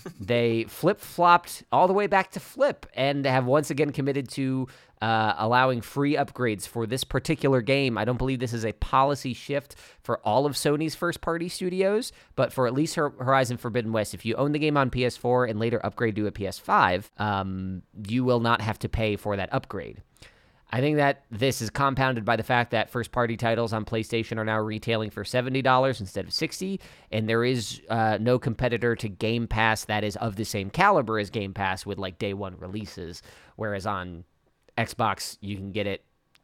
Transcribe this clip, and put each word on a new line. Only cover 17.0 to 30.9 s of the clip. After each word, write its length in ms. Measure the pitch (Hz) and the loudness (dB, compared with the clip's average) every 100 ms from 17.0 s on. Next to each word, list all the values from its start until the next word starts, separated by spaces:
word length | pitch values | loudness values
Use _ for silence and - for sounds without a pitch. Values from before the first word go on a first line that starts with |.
| 110 - | -4 -4
um, 640 | 104 98 95 95 95 92 - - 104 | -2 0 -2 -4 -6 -8 -12 -14 -4
you 180 | 120 | 0
will 160 | 123 120 | 2 2
not 220 | 117 117 | 4 2
have 160 | 107 107 | 0 -4
to 100 | 117 | -4
pay 280 | - 110 101 | -2 0 -2
for 200 | 104 101 | -2 -4
that 160 | 92 | -2
upgrade. 480 | 131 - 98 62 53 - _ - - _ _ _ | -4 -4 -8 -10 -14 -20 _ -20 -20 _ _ _
I 80 | 117 | -2
think 160 | 143 151 | 2 4
that 280 | 139 139 _ | 4 2 _
this 300 | 104 131 131 | -2 0 0
is 80 | 110 | -4
compounded 540 | - 139 131 131 120 | 0 0 2 0 0
by 100 | 107 113 | 0 0
the 60 | |
fact 280 | - 123 120 | 2 2 2
that 180 | 113 - | 0 -2
first-party 460 | 123 113 - 120 113 | -4 -4 -2 -2 0
titles 360 | 117 113 117 | 0 0 0
on 100 | 110 | -2
PlayStation 540 | 107 113 107 117 110 113 | -2 -4 -2 -2 -2 -4
are 60 | |
now 140 | 110 110 | -2 0
retailing 520 | 107 107 - 113 110 | -2 -4 -2 -2 -2
for 120 | - | -6
seventy 380 | 101 127 127 131 | -4 -2 0 0
dollars 400 | 131 127 135 123 | 4 4 4 0
instead 240 | 95 - | -4 -6
of 80 | 92 | -6
sixty, 480 | - 160 - 190 196 - - - | -4 -4 -4 -6 -8 -10 -20 -6
and 160 | 107 110 | -2 0
there 160 | 113 | 2
is, 380 | 120 131 104 - - | 2 0 -2 -10 -4
uh, 260 | 113 110 104 | 0 2 2
no 160 | 113 127 | 4 2
competitor 580 | - 117 127 113 120 113 | 2 -2 0 0 0 0
to 120 | 113 | -4
Game 360 | 90 110 117 117 | -4 -2 -2 0
Pass 360 | 110 113 110 | 2 2 2
that 180 | - 107 | 0 -2
is 140 | 104 101 | -2 -2
of 200 | 113 98 | -4 -4
the 80 | 110 | -4
same 240 | 110 98 | -4 -4
caliber 480 | - 196 | 2 4